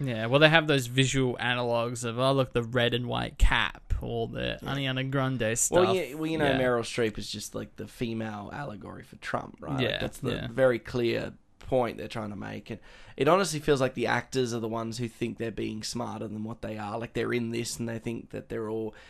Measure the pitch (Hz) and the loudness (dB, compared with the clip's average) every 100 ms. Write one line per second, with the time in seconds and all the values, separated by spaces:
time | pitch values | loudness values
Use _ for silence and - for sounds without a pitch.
0 | 139 113 113 135 156 165 156 139 120 127 | -4 -2 4 8 8 8 6 2 2 2
1 | 131 135 127 120 120 123 123 117 117 120 | 4 4 2 0 -2 0 0 0 0 -4
2 | 120 113 131 139 127 123 117 120 120 120 | -4 0 4 4 2 0 0 2 2 2
3 | 120 120 120 - - 127 104 - - - | 0 -4 -4 4 6 6 2 -2 -4 -4
4 | 120 117 113 123 120 117 - 135 135 131 | -2 -4 -4 -2 -4 -4 -4 -4 -2 -2
5 | 131 135 131 131 110 120 - 170 180 190 | -2 0 0 0 0 0 2 4 4 2
6 | 135 147 160 160 143 135 127 120 113 - | -2 -4 -2 2 2 2 2 2 0 0
7 | 113 107 104 107 - 107 107 - 101 - | 0 -2 -8 -8 -8 -10 -10 -12 -14 -6
8 | 120 113 110 104 101 - 143 101 98 95 | -4 -4 -6 -8 -10 -10 -10 -10 -12 -14
9 | - - - - - - - 135 120 95 | -16 -14 -6 -6 -6 -10 -6 0 0 0
10 | 113 - - 104 120 117 131 117 - 127 | -4 -4 -4 -4 -4 4 4 4 0 0
11 | 117 113 107 - _ _ - 131 117 57 | 0 0 -4 -10 _ _ -2 2 2 -2
12 | 104 117 107 101 107 107 - 113 - - | -8 -8 -8 -8 -10 -10 -10 -12 -12 -20
13 | - - 135 180 185 156 151 143 127 - | -16 0 4 6 4 0 2 4 2 0
14 | 113 120 - 131 123 117 110 113 113 113 | 0 0 0 -2 0 -2 -4 -4 -6 -6
15 | 117 - 117 110 117 104 113 107 107 120 | -8 -4 -6 -4 -6 -4 -6 -6 -6 -6
16 | 113 104 113 107 110 117 107 110 104 113 | -6 -8 -8 -8 -8 -8 -10 -8 -8 -6
17 | 120 120 113 120 117 117 117 - 117 113 | -4 -2 0 0 -2 -4 -4 -6 -6 -6
18 | 120 117 - 107 - 113 107 110 110 - | -6 -6 -8 -12 -8 -6 -4 -4 -6 -8
19 | - | -18